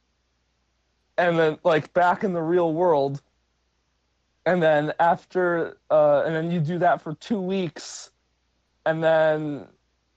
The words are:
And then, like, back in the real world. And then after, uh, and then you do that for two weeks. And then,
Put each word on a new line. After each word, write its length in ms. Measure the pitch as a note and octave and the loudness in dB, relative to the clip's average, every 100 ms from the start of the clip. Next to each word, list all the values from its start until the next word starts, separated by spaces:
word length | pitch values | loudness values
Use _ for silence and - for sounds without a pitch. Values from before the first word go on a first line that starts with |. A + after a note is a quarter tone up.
| _ _ _ _ _ _ _ _ _ _ _ - | _ _ _ _ _ _ _ _ _ _ _ -2
And 220 | F3 E3+ | 0 2
then, 200 | D#3+ D3 | 0 0
like, 280 | F3 D#3 - | 0 0 0
back 280 | F3+ F3+ F3 | 0 2 0
in 100 | G#3 | -2
the 100 | E3+ | -4
real 300 | D#3+ F3+ E3+ | 0 0 0
world. 500 | D#3+ F3+ D3 C#3 C#3+ - _ _ _ _ _ _ _ _ _ _ _ D#3+ | 0 2 2 0 -4 -14 _ _ _ _ _ _ _ _ _ _ _ -2
And 160 | F3+ | 2
then 300 | D#3+ D3 D3+ - | 2 2 0 0
after, 800 | E3+ F3 - F#3 F3 E3+ A2 - - | 0 0 -2 -2 0 0 -4 -10 0
uh, 320 | D#3 D3+ C#3+ | 2 4 4
and 100 | D#3 | 0
then 160 | D#3+ E3 | -2 -2
you 100 | F3 | -2
do 180 | D3 F3 | -2 0
that 220 | D#3+ C#3+ | 0 0
for 120 | D#3 | -4
two 260 | D3+ - G#3+ | -12 -6 -4
weeks. 680 | F#3 G3 E3+ - - - - _ _ _ _ _ _ _ D#3 | -2 -4 -4 -8 -16 -18 -20 _ _ _ _ _ _ _ -4
And 160 | D#3+ | -2
then, 640 | D#3+ D#3+ D#3 D#3 D3+ C#3 - _ _ _ _ | 2 2 2 0 -4 -8 -12 _ _ _ _